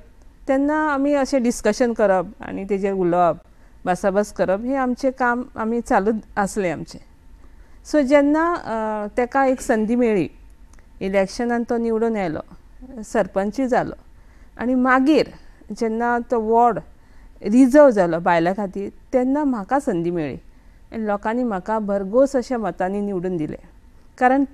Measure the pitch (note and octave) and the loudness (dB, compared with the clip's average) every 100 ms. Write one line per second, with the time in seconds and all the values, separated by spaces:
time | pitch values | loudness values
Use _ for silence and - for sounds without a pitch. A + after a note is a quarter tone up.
0 | - - - - - C4+ C#4+ D#4 D#4 C#4 | -6 -20 -20 -10 -2 0 2 0 0 0
1 | C#4+ C#4+ C4 C#4 A#3 - - G#3+ A#3+ A3+ | 0 0 0 0 0 0 0 0 0 2
2 | G#3 F#3 F3+ - - F#3 G3 G3 G3 G3 | 2 2 -2 -8 -12 -8 -4 -2 -2 0
3 | F3 F3 F3 D#3+ - - - - F#3 F3+ | 2 2 2 0 -8 -20 -20 -8 -4 -2
4 | G3+ F#3+ G#3 - F3 F#3+ A#3+ C#4 B3+ A#3+ | 0 0 -2 -2 -2 -2 -2 -2 -2 -2
5 | C4+ B3+ B3 A#3+ B3 - A3 A#3 A3+ A3+ | -4 -2 -2 -2 -6 -8 -6 -4 0 0
6 | G3 A3 - - G3 - F3+ C#3 - - | 2 -2 -6 -6 -4 -2 -4 -4 -10 -18
7 | - - - - - - - - - D4+ | -20 -20 -20 -20 -20 -20 -20 -20 -2 0
8 | B3+ D4 C#4+ D#4 E4+ F4 - A3+ A3 G#3+ | 4 4 4 2 0 -2 -4 -6 -4 -6
9 | G#3 A3+ B3 C#4 C4+ C4 - A3+ G#3+ A#3+ | -6 -4 -2 0 0 0 0 0 0 0
10 | A#3+ G#3 D3+ - - - - - - - | 2 2 -2 -6 -20 -20 -20 -20 -20 -10
11 | F#3+ G3 F#3+ - A#3+ A#3 A3+ A#3+ A#3 A3 | -2 0 0 -2 -4 -2 -2 -2 -2 0
12 | A#3 G#3+ F3+ - - - - - B3+ C4 | -2 -2 -4 -6 -10 -20 -20 -20 -18 -16
13 | G#3+ A#3 F#3+ G3 G3+ G#3 B3+ A#3 D#3 - | -6 -2 -2 -2 -4 -2 0 0 -2 -8
14 | - - - - - - A#3 B3+ B3+ C4 | -18 -20 -20 -20 -18 -8 -2 0 2 2
15 | C4+ D4 - - - - - G#3 A3+ A3+ | 4 2 0 -6 -20 -20 -14 -6 -4 -2
16 | A#3+ A#3+ A#3 A#3+ A3 A#3 A#3+ F#3 - - | -2 -2 -2 -2 2 4 4 2 -8 -20
17 | - - - - - A#3 C4+ C#4+ C#4+ G#3 | -20 -20 -20 -10 0 4 6 8 8 6
18 | F3 E3 F3 E3+ E3+ F#3+ G3+ G3 G3+ - | 2 0 2 2 2 0 -4 -6 -10 -14
19 | - C4 B3+ C#4+ D4 A#3+ F#3+ C#4 C#4 F3 | -4 0 0 0 0 -2 -2 -2 0 -2
20 | E3+ F3 D3 D#3 - - - - - A3+ | -2 -2 -4 -8 -16 -20 -20 -20 -14 -8
21 | G#3+ G3+ G#3+ A#3+ B3 F#3+ F3+ A3 G3+ G3+ | -4 -4 -4 -2 -2 -4 -4 -4 -2 -4
22 | F#3+ A#3 C#4 - A3+ B3 G3 - F#3 G3+ | 0 2 2 0 -4 -4 -4 -4 -4 -4
23 | G3+ F#3+ F#3 F3+ D3+ - - - - - | -4 -4 -4 -4 -6 -8 -16 -20 -20 -20
24 | - - B3+ C4+ C#4 | -16 0 2 2 0